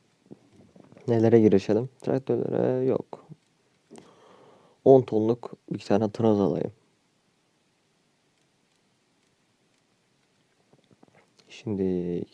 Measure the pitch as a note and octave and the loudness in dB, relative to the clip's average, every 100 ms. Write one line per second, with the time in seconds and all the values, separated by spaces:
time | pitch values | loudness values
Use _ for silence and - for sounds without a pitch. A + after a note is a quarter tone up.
0 | _ _ _ - _ _ _ _ - - | _ _ _ -20 _ _ _ _ -20 -14
1 | - A#2 A2+ A#2 G#2+ G2 - G#2+ C3 - | -2 2 4 6 6 4 2 -2 -4 -10
2 | - C3 C3+ A#2+ - - B2 B2+ C3 A2 | -6 -6 -4 -6 -4 -4 -2 -2 -2 -4
3 | - - - - _ _ _ _ _ - | -6 -18 -20 -20 _ _ _ _ _ -20
4 | - _ _ - - _ _ _ A#2+ C3 | -20 _ _ -20 -20 _ _ _ 4 4
5 | A#2+ A2 A2 A#2+ - - - G#2 - G2+ | 4 -4 -2 -4 -8 -20 -14 -14 -2 -2
6 | A2 - A2+ G#2 F#2+ D#2+ - - _ _ | -2 -2 0 2 0 -2 -6 -10 _ _
7 | _ _ _ _ _ _ _ _ _ _ | _ _ _ _ _ _ _ _ _ _
8 | _ _ _ _ _ _ _ _ _ _ | _ _ _ _ _ _ _ _ _ _
9 | _ _ _ _ _ _ _ _ _ _ | _ _ _ _ _ _ _ _ _ _
10 | _ _ _ _ _ _ _ _ _ _ | _ _ _ _ _ _ _ _ _ _
11 | _ _ _ _ _ - - G2+ F#2+ F2+ | _ _ _ _ _ -16 -10 -4 -2 -2
12 | F2 F2 - | -6 -8 -10